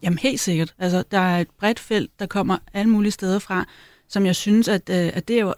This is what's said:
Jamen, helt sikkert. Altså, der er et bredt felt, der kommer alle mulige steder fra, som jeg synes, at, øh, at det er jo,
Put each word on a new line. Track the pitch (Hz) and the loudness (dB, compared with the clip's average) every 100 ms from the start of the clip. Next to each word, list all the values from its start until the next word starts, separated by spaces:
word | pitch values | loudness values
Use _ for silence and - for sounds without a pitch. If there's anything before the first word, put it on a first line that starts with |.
Jamen, | 180 175 | -2 0
helt | 269 247 | 0 -2
sikkert. | - 165 165 - | -2 -2 -2 -4
Altså, | 180 180 - | -2 -2 0
der | 202 | 0
er | 185 175 | 2 0
et | 170 _ | -2 _
bredt | 202 226 | -2 -2
felt, | - 214 120 - | -2 -2 -2 -6
der | 196 | -6
kommer | 202 180 180 - | -2 -2 -2 -4
alle | 202 220 | -2 2
mulige | 214 208 | 2 2
steder | - 190 196 | -2 -2 -2
fra, | - 180 - - - _ _ | -2 -4 -6 -10 -20 _ _
som | 202 190 | 0 2
jeg | 175 | 2
synes, | 208 214 226 | 2 4 4
at, | 196 - | 0 0
øh, | 180 170 | -2 0
at | - - | -2 -2
det | 233 | 0
er | |
jo, | 196 | 0